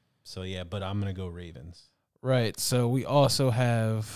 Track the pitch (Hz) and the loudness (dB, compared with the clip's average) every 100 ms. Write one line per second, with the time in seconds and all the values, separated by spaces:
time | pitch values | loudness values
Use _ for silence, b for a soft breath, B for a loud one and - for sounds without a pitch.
0 | _ _ - - 95 92 87 101 95 101 | _ _ -16 -10 -8 -8 -6 -6 -4 -2
1 | 98 92 92 85 87 64 85 - - _ | -2 -4 -8 -10 -12 -14 -16 -18 -20 _
2 | _ _ 127 131 113 - - 123 120 127 | _ _ 0 2 2 -2 0 2 2 2
3 | - 143 135 - 135 113 123 117 110 110 | 2 4 4 4 2 4 2 2 2 0
4 | 107 | -4